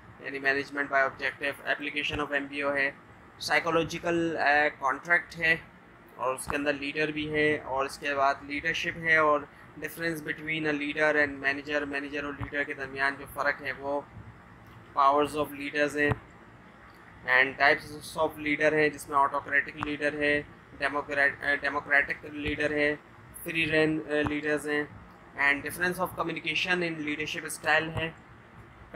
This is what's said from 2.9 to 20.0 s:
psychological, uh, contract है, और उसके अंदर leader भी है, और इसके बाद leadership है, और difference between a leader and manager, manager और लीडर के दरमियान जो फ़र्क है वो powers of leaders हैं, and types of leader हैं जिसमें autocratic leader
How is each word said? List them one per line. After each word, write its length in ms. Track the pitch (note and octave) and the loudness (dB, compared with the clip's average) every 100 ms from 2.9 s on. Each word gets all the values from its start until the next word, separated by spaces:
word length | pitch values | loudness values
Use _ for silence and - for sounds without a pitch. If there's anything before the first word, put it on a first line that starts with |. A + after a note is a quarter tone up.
| - - - - - | -4 -16 -20 -20 -8
psychological, 960 | - D#3 E3+ E3 D#3+ E3+ E3+ E3+ E3 D3+ | 0 0 2 2 0 -2 0 0 0 0
uh, 340 | B2+ D3 D3+ - | 2 4 2 0
contract 560 | C3 C#3 E3 F3 - E3 | -2 -2 2 0 0 -2
है, 320 | E3 E3 - - - - - - | 2 2 -2 -20 -20 -20 -18 -4
और 180 | B2 C3 | -2 -2
उसके 200 | - D3 | -2 -2
अंदर 180 | D3 | 0
leader 380 | C#3+ C#3 D#3 D#3 | -2 -2 -2 -2
भी 160 | D3+ D3+ | -2 -2
है, 320 | D3+ D3+ D3+ | 2 2 2
और 260 | - C3+ C#3 | 0 -2 -2
इसके 280 | - D3 | -2 -2
बाद 340 | C#3 C3+ C#3 C#3+ | 2 4 2 -4
leadership 480 | D3 E3 D#3+ E3+ E3 | -4 -2 -2 -2 -2
है, 260 | E3 D#3+ | 2 6
और 260 | D#3 D3 D3 - - - | 6 4 0 -16 -20 -12
difference 400 | D#3 - E3 D#3 | -10 -4 -4 -4
between 460 | D3+ - D3+ D#3+ D#3 | -6 -6 -4 -2 0
a 60 | |
leader 400 | D3 D3 D3 D3+ | -2 -2 2 4
and 300 | D3+ C#3+ C#3 | 4 2 0
manager, 440 | C3+ C#3+ C#3 D3 C#3+ | -2 -2 -2 -2 -2
manager 380 | C#3 C#3+ D3 C#3+ | -4 -6 -6 -6
और 80 | |
लीडर 300 | C#3 - D3 | -6 -6 -4
के 100 | C#3+ | -4
दरमियान 420 | C3+ C3+ C3+ C#3 C#3 | -6 -8 -2 -2 -2
जो 100 | C3+ | -8
फ़र्क 360 | - C3+ C#3+ | -2 -2 -2
है 100 | C#3 | -4
वो 360 | C3 C#3 C#3+ - - - - - - - - - - | -6 -4 -4 -4 -14 -18 -20 -20 -20 -20 -20 -4 4
powers 380 | C#3 C#3+ D3 D3 | 6 6 4 0
of 240 | C#3+ C#3+ | -4 -6
leaders 360 | C#3+ C#3+ D3 D3 | -4 0 0 2
हैं, 160 | D3 C#3+ - - - - - - - - - - B2 | 2 2 -4 -20 -20 -20 -20 -20 -20 -20 -20 -8 2
and 360 | B2+ C3 C3 | 4 4 4
types 560 | C#3 D3+ - D3+ - D#3+ | 4 4 0 -14 -8 -2
of 200 | D#3 D3+ D3+ | -2 0 -2
leader 260 | D3 D#3 | 2 2
हैं 180 | D3+ D3+ | 4 2
जिसमें 260 | C#3+ - C#3+ | 0 0 4
autocratic 580 | C#3 C#3+ C#3+ C#3+ D3 D3+ D3 | 4 2 0 0 0 -4 -4
leader 280 | D3 | -2